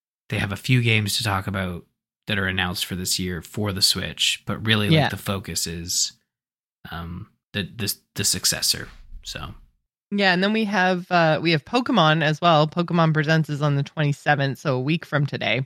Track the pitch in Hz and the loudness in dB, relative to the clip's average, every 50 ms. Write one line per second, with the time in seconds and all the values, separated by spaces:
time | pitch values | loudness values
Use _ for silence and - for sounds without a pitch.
0 | _ _ _ _ _ - 107 - - 101 95 - - - 127 123 117 117 110 110 | _ _ _ _ _ -8 -4 -4 -4 -4 -4 -4 -2 2 2 2 4 2 2 2
1 | 107 101 - - - 110 98 95 98 - 98 98 95 90 90 85 - _ _ _ | 2 0 -2 -2 -2 -2 -2 -2 -4 -4 -4 -4 -4 -4 -6 -8 -12 _ _ _
2 | _ _ _ _ _ - 107 98 95 92 92 92 90 90 90 - - - 98 87 | _ _ _ _ _ -4 -2 -2 0 0 0 0 -2 -2 -2 -4 -6 -6 -6 -6
3 | 92 - - - 92 90 90 85 85 - - 110 104 104 92 92 - - - 95 | -4 -4 -4 -2 -4 -4 -6 -8 -10 -10 -8 -6 -4 -4 -2 0 0 0 0 -2
4 | 87 82 78 - - - - - _ - 104 - 107 110 110 107 104 101 160 156 | -4 -6 -6 -2 -2 -2 -2 -4 _ -8 -8 -4 0 2 2 2 4 4 4 4
5 | 135 - 98 92 - - 98 95 - - 82 - - 85 85 82 87 92 - - | 2 2 -2 -4 -6 -6 -6 -6 -6 -8 -6 -6 -6 -6 -6 -8 -8 -6 -4 -2
6 | - - - _ _ _ _ _ _ _ _ _ _ _ _ _ - - 85 85 | -4 -4 -6 _ _ _ _ _ _ _ _ _ _ _ _ _ -18 -14 -12 -12
7 | 85 85 85 90 107 - _ _ _ _ - 107 92 - - 113 101 92 - - | -10 -10 -12 -12 -14 -16 _ _ _ _ -8 -8 -8 -8 -8 -8 -6 -6 -6 -8
8 | _ _ - - 98 - - - - - - 82 - - - 71 69 - - - | _ _ -6 -4 -2 -2 -2 -2 -2 -2 -2 -2 -2 -2 -2 -4 -6 -12 -16 -18
9 | - - - - - - - - - - - - - _ _ _ _ _ _ _ | -20 -18 -18 -16 -14 -14 -12 -12 -12 -14 -14 -16 -20 _ _ _ _ _ _ _
10 | _ - 202 202 202 190 180 175 190 208 214 220 220 196 208 190 185 185 185 175 | _ -6 -2 2 2 4 4 4 2 2 2 0 0 0 0 2 2 2 2 0
11 | 180 - 180 175 165 156 156 98 113 170 165 147 - - - 254 240 - 269 202 | -2 0 2 4 4 4 4 2 2 2 2 0 0 0 -2 -2 0 2 4 4
12 | 160 156 156 165 151 151 156 - - 175 165 147 151 156 - 175 175 165 165 175 | 6 6 4 4 2 2 0 2 4 6 6 6 6 4 2 -2 -2 0 2 4
13 | 165 160 151 156 147 147 160 160 156 - 147 135 151 147 143 139 139 - - 160 | 4 4 4 2 2 2 2 2 2 0 -2 -2 0 0 2 0 -2 -2 -2 -2
14 | 151 143 139 - - 156 147 143 139 139 127 - - 156 131 127 127 143 165 165 | 0 0 0 0 0 0 2 2 2 -2 -2 -4 -2 -2 -2 0 0 0 -2 -2
15 | - - - 143 147 131 - 113 - 110 110 123 131 | -2 -2 -2 0 0 0 -2 -2 -2 0 0 0 -2